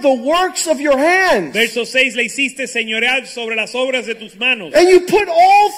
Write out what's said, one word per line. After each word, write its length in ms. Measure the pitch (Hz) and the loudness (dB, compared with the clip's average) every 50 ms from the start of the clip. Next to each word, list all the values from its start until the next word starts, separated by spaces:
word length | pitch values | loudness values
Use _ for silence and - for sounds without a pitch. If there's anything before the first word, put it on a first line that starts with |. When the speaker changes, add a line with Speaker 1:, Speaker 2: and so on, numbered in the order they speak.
Speaker 1:
the 120 | 240 277 262 | 0 0 0
works 540 | 233 233 277 330 359 381 370 381 - - | 0 0 0 0 0 0 -2 -4 -6 -4
of 120 | 320 302 247 | -2 -2 -2
your 180 | 285 294 269 | 0 0 0
hands. 560 | 254 294 339 359 381 381 359 285 208 170 135 - | 2 2 2 2 2 2 2 2 0 -2 -2 -2
Speaker 2:
Verso 300 | 208 226 220 - 240 226 | -2 -2 -2 -2 -6 -8
seis, 320 | - - 254 269 262 208 | -2 0 0 0 0 -2
le 80 | 240 233 | -4 -6
hiciste 420 | 220 - 269 277 254 269 - 262 | -6 -4 -4 -6 -6 -4 -8 -10
señorear 580 | - - 233 226 220 220 226 233 247 262 269 - | -6 -6 -6 -6 -4 -4 -2 -2 -2 -2 -2 -6
sobre 280 | - - 240 233 226 226 | -8 -12 -12 -8 -6 -6
las 180 | 220 214 - - | -6 -6 -6 -4
obras 320 | 254 254 269 254 247 208 | -4 -4 -2 -4 -4 -6
de 80 | 226 226 | -8 -10
tus 200 | 220 220 196 - | -12 -12 -18 -10
manos. 360 | 196 240 262 254 220 180 156 - | -4 -2 -2 -2 -4 -6 0 2
Speaker 1:
And 120 | 311 359 370 | 4 6 6
you 120 | 370 359 | 6 4
put 260 | 359 - 339 427 403 359 | 4 2 0 0 0 2
all 420 | 330 330 359 381 403 415 415 403 415 | 4 4 6 6 6 6 4 2 0